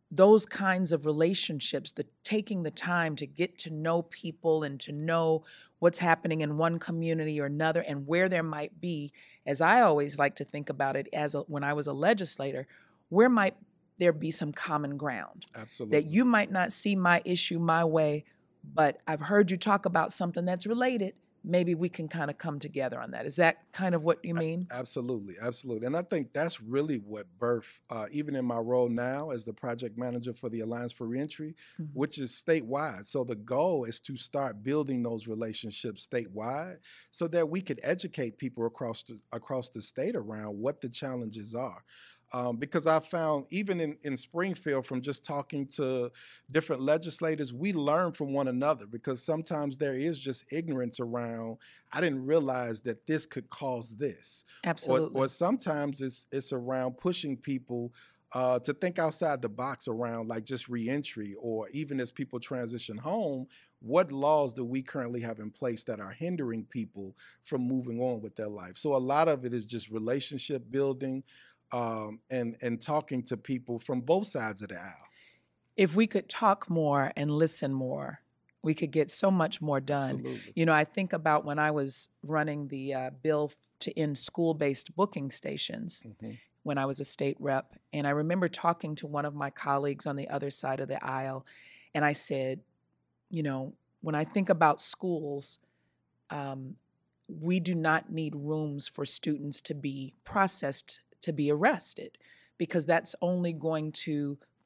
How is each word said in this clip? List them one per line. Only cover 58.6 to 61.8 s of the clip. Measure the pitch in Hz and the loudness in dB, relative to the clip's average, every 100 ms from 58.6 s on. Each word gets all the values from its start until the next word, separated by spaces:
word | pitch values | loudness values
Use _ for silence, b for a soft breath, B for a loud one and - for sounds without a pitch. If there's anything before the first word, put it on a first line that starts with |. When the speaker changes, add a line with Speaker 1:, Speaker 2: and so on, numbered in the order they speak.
| 123 | 0
Speaker 2:
think | 135 180 175 | 0 0 2
outside | 160 156 165 139 | 0 2 0 0
the | 123 | -2
box | 110 127 127 - | -4 -6 -4 -6
around, | 113 120 117 113 | -4 -2 -4 -4
like, | 117 | -6
just | 110 131 - | -6 -8 -6
reentry, | 120 113 139 143 - 104 101 | -4 -2 -2 -4 -8 -8 -6
or | 120 110 104 | -4 -4 -4
even | 139 | -6